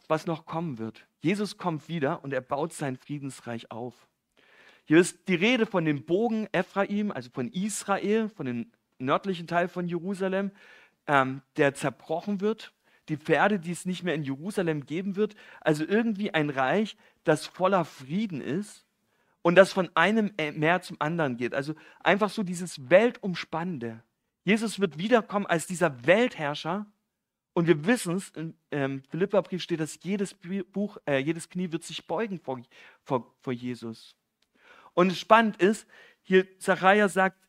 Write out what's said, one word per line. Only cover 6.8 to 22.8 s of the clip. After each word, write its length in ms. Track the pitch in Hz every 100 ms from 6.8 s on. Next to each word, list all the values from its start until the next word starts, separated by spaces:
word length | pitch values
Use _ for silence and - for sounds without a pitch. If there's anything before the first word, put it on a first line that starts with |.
| 196 202 208
also 180 | - 123
von 220 | - 120
Israel, 800 | 180 208 202 - 196 196 220 214
von 180 | - 135
dem 240 | 120 113 _ _ -
nördlichen 480 | 131 170 196 175 165
Teil 220 | 170 180
von 200 | 180 175
Jerusalem, 640 | 170 175 190 190 190 196 - - - _ _ -
ähm, 380 | 143 131 135 - -
der 180 | 143 135
zerbrochen 680 | 151 117 - 160 208 202
wird. 320 | 208 220 - _ _ _ -
Die 100 | 151
Pferde, 420 | - 147 190 208
die 120 | 160
es 140 | 175 180
nicht 180 | 180
mehr 120 | 180 151
in 80 |
Jerusalem 600 | 139 135 170 214 175 151 131
geben 300 | 156 196 185
wird. 200 | 214 - - -
Also 220 | - 151 156
irgendwie 480 | 202 233 196 208
ein 160 | 160 147
Reich, 480 | 135 131 175 220 - _ _
das 220 | - 151 -
voller 400 | - 185 196 156
Frieden 560 | - 131 180 220 147
ist 420 | 87 156 208 - _ _ _ _ _ _
und 100 | 170
das 200 | 175 190
von 160 | - 175 -
einem 360 | 175 226 202 -
Meer 440 | 151 160 156 180
zum 160 | - 175
anderen 380 | 151 170 147 120
geht. 160 | 120
Also 220 | - 143 151 - -
einfach 320 | 151 196 202
so 100 | 202
dieses 480 | 185 175 180 -